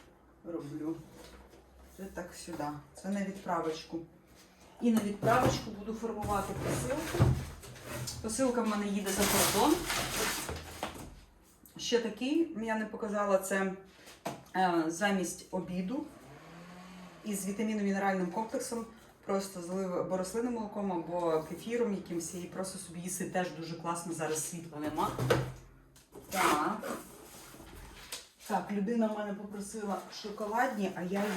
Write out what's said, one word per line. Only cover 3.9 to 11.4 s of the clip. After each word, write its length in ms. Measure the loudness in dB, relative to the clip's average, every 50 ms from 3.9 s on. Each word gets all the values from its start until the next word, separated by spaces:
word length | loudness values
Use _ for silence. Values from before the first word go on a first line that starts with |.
| -6 -6 -6 -8 -14 -20 -20 -20 -20 -20 -20 -20 -20 -20 -20 -20 -4 2
І 100 | 4 6
на 100 | 6 6
відправочку 680 | 4 2 0 2 4 6 6 6 6 4 4 2 -2 -6
буду 240 | -8 -8 -6 -6 -6
формувати 580 | -4 -4 -4 -2 -2 0 0 2 2 0 0
посилку. 800 | -2 -2 -2 0 0 0 0 0 -2 -2 -2 0 4 6 8 8 6 4 0 -6 -10 -12 -14 -16 -16 -14 -10 -8 -8 -6 -6 -6 -6 -4
Посилка 400 | -4 -2 2 4 4 4 4 4
в 60 | 2 2
мене 180 | 2 2 2
їде 240 | 0 0 0 0 0
за 120 | 2 2
кордон. 540 | 4 4 6 6 6 6 6 6 6 6 6 4 2 0 0 0 0 0 0 0 0 0 0 -2 -4 -6 -6 -8 -8 -12 -10 -8 -8 -8 -8 -8 -12 -12 -14 -16 -20 -20 -20 -20